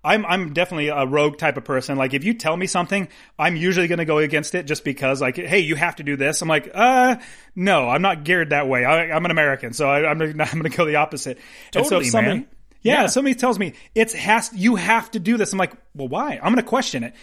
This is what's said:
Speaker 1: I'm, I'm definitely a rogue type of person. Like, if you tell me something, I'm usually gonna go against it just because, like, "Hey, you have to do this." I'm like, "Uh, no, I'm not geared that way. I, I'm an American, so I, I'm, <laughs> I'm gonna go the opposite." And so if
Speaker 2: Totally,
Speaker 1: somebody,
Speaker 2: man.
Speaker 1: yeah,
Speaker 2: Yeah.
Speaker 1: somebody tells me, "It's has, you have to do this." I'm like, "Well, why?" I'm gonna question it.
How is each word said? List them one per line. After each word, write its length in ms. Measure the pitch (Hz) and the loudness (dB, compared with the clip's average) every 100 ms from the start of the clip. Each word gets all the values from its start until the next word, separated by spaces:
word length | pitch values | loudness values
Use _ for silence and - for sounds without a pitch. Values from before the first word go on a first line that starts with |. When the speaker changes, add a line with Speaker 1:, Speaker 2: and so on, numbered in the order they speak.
Speaker 1:
I'm, 220 | 151 220 | 2 0
I'm 280 | 180 185 170 | 2 -2 -2
definitely 360 | 147 175 165 147 | -2 -2 -2 -2
a 160 | 147 | 0
rogue 320 | 135 147 151 147 | 0 2 2 0
type 200 | 160 135 | -2 -2
of 60 | |
person. 340 | 117 131 - 135 | -4 -4 -2 -2
Like, 160 | 131 | -2
if 100 | 139 | -2
you 100 | 175 | -2
tell 200 | 233 156 | -2 -2
me 120 | 170 185 | -2 -2
something, 400 | 185 175 196 180 - - - | -2 -2 -2 -4 -12 -20 -2
I'm 160 | 160 | -2
usually 320 | 165 175 180 175 | 0 0 2 0
gonna 180 | 170 | 0
go 120 | 160 151 | 2 2
against 360 | 151 151 147 | 2 0 -2
it 80 | 180 | -6
just 200 | 147 - | -4 -4
because, 380 | - 131 135 135 | -4 -2 -2 0
like, 140 | 131 131 | -2 -4
"Hey, 220 | 180 190 | 0 0
you 160 | 156 | 0
have 200 | 151 170 - | -2 -2 -4
to 60 | |
do 120 | 143 | -6
this." 260 | 139 139 156 | -2 -2 -2
I'm 60 | 165 | 0
like, 200 | 156 151 | 0 0
"Uh, 440 | 180 240 254 254 240 - - - | 2 4 6 4 2 -6 -20 -14
no, 340 | - 190 170 120 | -2 2 2 2
I'm 120 | 139 | 2
not 220 | 196 165 | 0 -2
geared 260 | 147 180 156 | 0 0 2
that 160 | 147 135 | 0 2
way. 180 | 127 | 2
I, 260 | 123 160 165 | 4 2 2
I'm 140 | 160 | -2
an 60 | 175 | 0
American, 420 | 165 147 135 120 | 2 2 0 -6
so 160 | 113 139 | -2 2
I, 200 | 143 156 | 2 2
I'm, 120 | 156 | 0
<laughs> 0 | |
I'm 140 | 156 | -2
gonna 340 | 151 151 160 160 | -2 -2 -2 -2
go 160 | - | 0
the 120 | 160 147 | 0 2
opposite." 400 | 151 139 139 123 | 0 -4 -10 -12
And 360 | - - - | -16 -20 -4
so 60 | - | -2
if 60 | |
Speaker 2:
Totally, 200 | 277 175 127 | 2 2 2
Speaker 1:
somebody, 280 | 233 120 214 | 2 2 -2
Speaker 2:
man. 80 | - - - - | -6 -18 -20 -4
Speaker 1:
yeah, 180 | 214 285 | 0 2
Speaker 2:
Yeah. 60 | 185 | 2
Speaker 1:
somebody 280 | 247 277 | 2 0
tells 220 | 254 254 202 | 2 0 0
me, 160 | 196 - - | -4 -8 -4
"It's 180 | 220 220 | 0 0
has, 380 | - 185 226 - | 0 2 2 0
you 220 | 208 214 | 0 2
have 340 | 208 170 226 220 | 2 2 0 0
to 80 | 220 | -4
do 180 | 180 233 | 0 0
this." 160 | 185 | 0
I'm 60 | 190 | 0
like, 140 | 180 - _ | -2 -4 _
"Well, 120 | 143 135 | -12 -6
why?" 320 | 165 277 - | -4 -4 -2
I'm 100 | 170 | 0
gonna 120 | 240 | 0
question 400 | 240 254 - 135 | 2 -2 -2 -6
it. 100 | 117 - | -6 -12